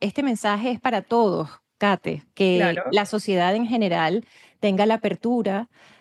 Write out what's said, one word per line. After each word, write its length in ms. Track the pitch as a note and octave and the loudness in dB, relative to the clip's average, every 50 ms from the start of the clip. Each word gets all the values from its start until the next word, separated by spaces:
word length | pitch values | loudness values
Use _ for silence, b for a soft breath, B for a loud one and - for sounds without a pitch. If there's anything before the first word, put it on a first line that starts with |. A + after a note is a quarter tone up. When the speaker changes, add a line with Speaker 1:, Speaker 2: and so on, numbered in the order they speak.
Speaker 1:
Este 220 | - G#3 - C#4+ | -6 -4 -2 -2
mensaje 480 | C#4 C4+ A3+ - - G#3 B3 G#3 A#3 B3+ | -2 -2 -2 0 0 -2 -2 -2 -2 -4
es 100 | A#3+ - | -4 -2
para 220 | - B3+ A3+ G3 | -2 -2 -2 -2
todos, 480 | F#3 - A#3 A#3 A3+ G3 E3+ D#3+ D#3 - - - _ _ _ - | -2 0 2 2 2 2 2 0 -4 -6 -10 -20 _ _ _ -2
Kate, 460 | G#3 G3+ F#3 - - E3 D#3+ D3+ - _ - | 0 0 0 0 -2 -6 -8 -8 -10 _ -2
que 240 | - G3 F#3 F3+ F3+ | 0 2 2 4 4
Speaker 2:
Claro. 260 | F#3 F3+ E3 F3 F#3+ B3 | 2 2 0 -2 -2 0
Speaker 1:
la 160 | F#3+ G#3 G3+ | 0 0 0
sociedad 480 | G3+ G#3+ G#3+ - G#3 F#3+ F3 F3 F3+ G3+ | 0 -4 -4 -2 -2 0 2 2 2 0
en 120 | A3+ A#3+ | 0 -2
general 600 | A3 B3+ A3+ G#3 F#3 E3 E3+ D#3+ D#3 F#3 A3+ - b b b b b b b | -2 0 0 0 0 0 0 0 0 0 -2 -4 b b b b b b b
tenga 260 | b G3+ F#3+ G3 G#3 | b 0 2 2 2
la 80 | A3 A3 | 2 2
apertura 760 | A3 - G3+ F#3 - - A#3 B3 A#3+ G3+ G3+ F#3+ G3+ A#3+ - b b b b b b | 0 -2 -4 -4 -4 -2 -2 0 0 0 -2 -2 -4 -6 -10 b b b b b b